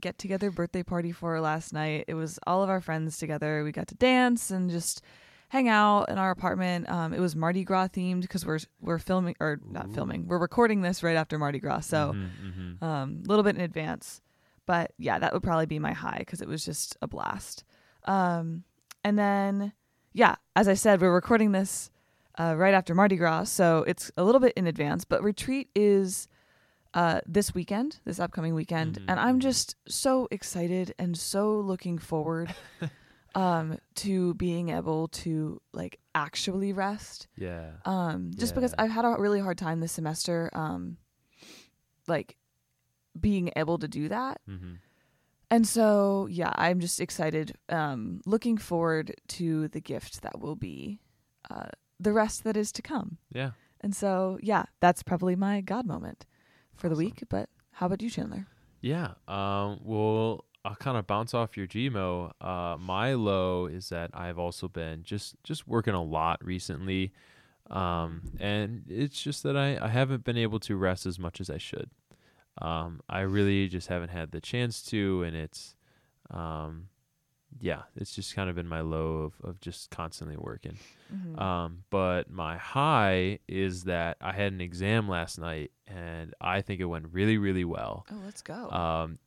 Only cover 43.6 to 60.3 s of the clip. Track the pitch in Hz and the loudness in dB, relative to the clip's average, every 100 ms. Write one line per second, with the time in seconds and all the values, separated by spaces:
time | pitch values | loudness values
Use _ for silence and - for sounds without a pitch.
43.6 | 156 165 156 147 151 220 262 - - 92 | 2 0 -2 -4 -2 -2 -4 -8 -10 -12
44.6 | 90 87 _ _ _ _ _ _ - 233 | -12 -16 _ _ _ _ _ _ 4 6
45.6 | 214 226 214 208 202 196 196 175 165 - | 6 6 6 8 6 2 0 -2 -2 2
46.6 | 170 180 175 - 180 - 156 156 156 - | 4 4 0 -2 -4 -2 0 0 -4 -8
47.6 | - 165 147 127 107 87 185 220 240 214 | -4 -2 -2 -2 -6 -6 0 0 2 0
48.6 | - 170 165 160 156 - - - 165 156 | 0 2 2 2 -2 -8 -10 -4 -2 0
49.6 | 156 156 - 131 - - - - - 156 | -2 -6 -8 -8 -8 -12 -12 -8 -8 -8
50.6 | 90 67 71 208 _ _ _ _ - - | -8 -8 -10 -12 _ _ _ _ -14 -12
51.6 | - - _ - 208 214 214 - 220 214 | -12 -16 _ -2 2 4 2 0 -2 0
52.6 | 208 - - 294 - 170 - 123 131 - | -2 -4 -6 -4 -6 -10 -10 -6 -6 -8
53.6 | _ _ 202 196 202 185 190 185 208 202 | _ _ -6 -2 0 2 0 -2 2 2
54.6 | - - 175 - - 175 185 180 196 202 | 0 4 4 4 0 0 2 2 2 0
55.6 | 190 220 233 - 85 - - _ _ _ | -2 -4 -2 -4 -8 -14 -20 _ _ _
56.6 | _ - 170 156 170 - - - - _ | _ -4 -2 0 0 -4 -6 -4 -4 _
57.6 | _ - 180 - 226 - - 196 190 _ | _ -4 -2 -2 -4 -4 -6 -8 -12 _
58.6 | _ _ 117 165 135 - - 98 98 101 | _ _ -4 -2 -4 -8 -8 -4 0 0
59.6 | 101 104 107 107 107 110 113 | -2 -4 -4 0 2 2 2